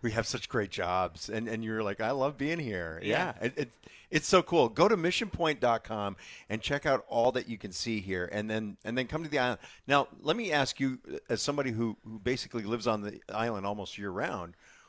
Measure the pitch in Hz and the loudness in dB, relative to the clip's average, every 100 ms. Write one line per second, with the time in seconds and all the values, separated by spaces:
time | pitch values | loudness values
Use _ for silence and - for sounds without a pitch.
0 | 120 113 107 120 - 120 104 - 87 90 | 0 0 0 -4 -2 -2 -2 -2 0 2
1 | 90 78 - 110 113 110 110 110 104 101 | 0 -4 -6 -4 -2 -4 -2 -2 -2 0
2 | 110 135 135 139 143 170 139 95 85 80 | -2 2 0 0 -2 -2 -2 -4 -4 -6
3 | - 123 180 - 123 - 139 - - - | -2 0 0 -2 -4 -2 -6 -8 -20 -20
4 | - 156 - 190 - 175 120 107 190 214 | -2 0 6 6 6 4 4 6 6 6
5 | 165 - 214 - 165 139 120 113 - 110 | 2 0 -4 0 0 4 4 2 0 -4
6 | 101 95 - - - 110 - 143 156 135 | -4 -6 -14 -18 -6 -6 -2 -2 2 2
7 | - 117 120 123 113 110 101 87 117 110 | 2 4 4 4 -4 -8 -8 -6 -2 -2
8 | 98 92 87 104 107 110 107 - 107 123 | -2 -2 -2 -4 -2 -4 -4 -8 -6 -4
9 | 123 151 160 143 123 110 - - - 143 | -2 -4 -2 0 0 -2 -8 -18 2 2
10 | 135 - 143 208 214 151 - - 135 127 | 2 -4 -2 -2 2 2 0 0 -2 -2
11 | - 73 - 113 - 143 131 110 117 104 | -8 -10 -4 -2 0 0 0 0 -2 -4
12 | 110 110 101 127 - 120 101 117 110 107 | -12 -6 -2 -2 -2 -6 -2 0 0 0
13 | 104 - - 104 113 104 98 107 92 - | -2 -10 -8 -2 -2 0 -2 -4 -6 -6
14 | 101 92 156 127 85 - - - | -6 -2 -2 -4 -6 -12 -20 -20